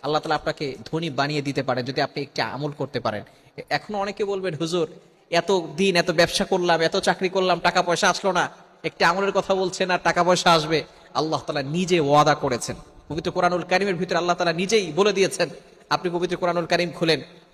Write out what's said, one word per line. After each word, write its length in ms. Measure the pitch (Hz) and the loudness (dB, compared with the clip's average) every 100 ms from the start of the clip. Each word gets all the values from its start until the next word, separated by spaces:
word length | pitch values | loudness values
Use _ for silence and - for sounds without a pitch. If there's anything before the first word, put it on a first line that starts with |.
আল্লাহ 200 | 135 151 | -2 -2
তাআলা 120 | 160 | 0
আপনাকে 420 | 151 - - 143 - 113 | -2 -2 -4 -6 -8 -6
ধনী 180 | 160 165 | -4 -4
বানিয়ে 320 | 131 139 151 | -2 -2 -2
দিতে 200 | 139 139 | -2 -4
পারেন 220 | 135 123 | -2 -2
যদি 160 | 123 135 | -2 -2
আপনি 220 | 139 - | -4 -4
একটি 180 | 139 - | -8 -4
আমল 300 | 113 117 151 | -4 -4 -8
করতে 300 | 143 139 - | -6 -6 -4
পারেন। 240 | 117 104 - - _ - - | -4 -6 -10 -20 _ -18 -4
এখনো 280 | 143 - 208 | -4 -4 -4
অনেকে 260 | 202 202 | -4 -4
বলবেন, 300 | 202 196 185 | -4 -2 -4
"হুজুর, 340 | 151 165 175 160 - _ _ _ | -4 -4 -2 -4 -6 _ _ _
এত 220 | 170 170 190 160 151 | -2 2 0 0 0
দিন 200 | 196 175 | 2 2
এত 140 | 170 | 2
ব্যবসা 340 | 165 165 - | 2 2 2
করলাম, 360 | 190 190 175 165 | 0 0 2 2
এত 160 | 160 196 | 2 2
চাকরি 320 | 190 175 190 | 0 0 0
করলাম, 320 | 190 185 170 | 0 2 2
টাকা 220 | 175 180 | 2 0
পয়সা 280 | 175 165 190 | 0 2 2
আসলো 220 | 170 196 | 2 0
না, 180 | 180 135 - - _ | 0 -2 -6 -20 _
একটি 200 | 160 - | -10 2
আমলের 280 | 175 180 196 | 2 4 2
কথা 220 | 196 180 | 0 0
বলছেন 360 | 190 185 - 185 | 0 0 -2 -2
আর 80 | 180 | 0
টাকা 220 | 175 165 | 2 2
পয়সা 280 | 175 175 180 | 4 4 4
আসবে।" 320 | 165 151 160 - - - | 2 2 -2 -4 -18 -6
আল্লাহ 260 | 127 156 151 | -4 -2 -2
তাআলা 220 | - 151 | -4 -4
নিজে 380 | 135 165 180 175 | -2 -2 2 2
ওয়াদা 340 | 139 147 151 | 6 6 6
করেছেন। 420 | 143 139 117 - 107 - - - | 2 0 -2 -4 -10 -14 -20 -10
পবিত্র 220 | 151 175 | -6 -4
কোরআনুল 320 | 180 180 180 | 0 0 0
কারীমের 320 | - 185 202 | 0 0 0
ভিতরে 240 | 170 180 175 | -2 0 0
আল্লাহ 180 | 175 175 | 0 0
তাআলা 160 | 175 | 0
নিজেই 400 | 165 190 226 175 151 | 0 2 0 0 2
বলে 160 | 208 | 2
দিয়েছেন। 360 | 190 180 - 165 - - - - | 4 0 2 -4 -4 -20 -20 -4
আপনি 200 | 151 180 | -2 0
পবিত্র 260 | 170 175 170 | -2 -2 -2
কোরআনুল 300 | 175 170 165 | 0 -2 0
কারীম 240 | 175 175 | 0 0
খুলেন 320 | 143 165 147 - - _ | 0 0 0 -2 -20 _